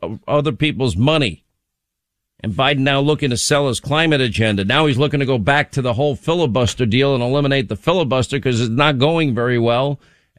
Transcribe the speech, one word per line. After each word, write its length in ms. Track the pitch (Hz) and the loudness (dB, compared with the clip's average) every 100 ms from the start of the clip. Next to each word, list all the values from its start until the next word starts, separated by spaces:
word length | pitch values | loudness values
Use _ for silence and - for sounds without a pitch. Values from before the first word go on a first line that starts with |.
of 200 | 87 107 - | -10 -10 -2
other 240 | 147 147 | -2 0
people's 440 | 110 151 110 127 87 | -2 -2 0 -2 0
money. 460 | 131 160 120 76 _ _ _ _ _ _ _ _ _ _ | 0 0 -2 -4 _ _ _ _ _ _ _ _ _ _
And 120 | 110 | -6
Biden 280 | 98 131 143 | -2 0 0
now 200 | 135 139 | 0 0
looking 300 | 143 147 143 | 0 0 -2
to 60 | 117 | -2
sell 300 | - 147 139 | 0 0 0
his 140 | 110 | -2
climate 400 | - 151 165 143 | -2 0 2 2
agenda. 440 | 127 101 110 101 | 0 0 0 0
Now 220 | 98 139 156 | 0 2 2
he's 120 | 120 | 2
looking 200 | 143 147 | 0 0
to 80 | 131 | 0
go 120 | 127 | 0
back 340 | 92 143 - | 2 0 0
to 100 | 143 | -2
the 120 | 123 | -2
whole 200 | 113 147 | 0 -2
filibuster 720 | - - 175 147 113 117 - 117 | -2 -2 0 0 0 0 0 0
deal 260 | 120 139 | 2 2
and 100 | 131 | 2
eliminate 440 | 120 143 143 139 104 | 0 0 0 0 -2
the 60 | |
filibuster 640 | 107 - 185 139 131 120 139 | -4 0 0 0 0 0 -2
'cause 220 | 135 117 | -2 0
it's 100 | 117 | 0
not 280 | 117 147 131 | 2 2 2
going 360 | 143 165 151 | 2 2 0
very 240 | 117 120 120 | 0 0 0
well. 400 | 117 120 139 139 _ _ _ | 2 2 0 -4 _ _ _